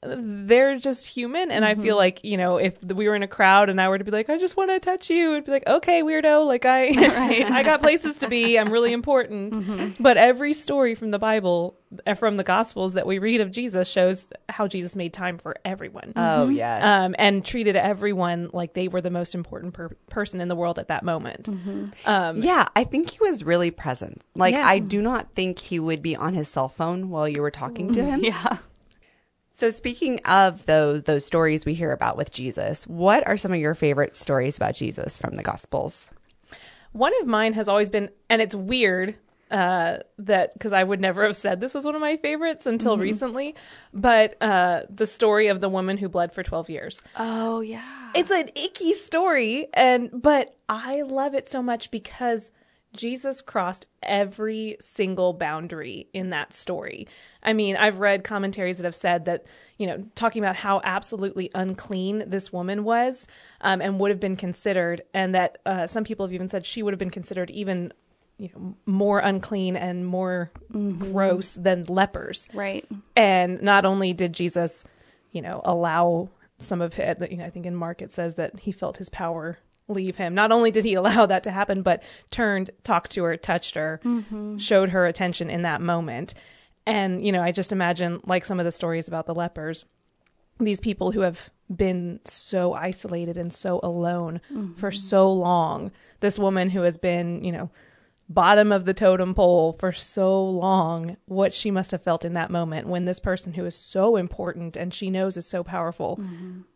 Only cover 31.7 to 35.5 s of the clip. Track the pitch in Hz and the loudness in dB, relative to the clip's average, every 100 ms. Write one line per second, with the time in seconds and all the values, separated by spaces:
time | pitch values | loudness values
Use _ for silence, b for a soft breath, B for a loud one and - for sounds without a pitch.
31.7 | 165 165 131 - - 143 - 127 - - | -4 -2 0 -2 -2 -6 -6 -8 -4 -4
32.7 | 156 - 165 180 220 - 208 190 180 151 | -6 -8 0 4 4 2 -2 0 0 0
33.7 | 165 151 139 143 - - 135 131 147 110 | 2 2 2 0 -2 -2 0 0 0 -2
34.7 | - 120 - - - - - - | -2 -6 -6 -8 -8 -8 -6 -6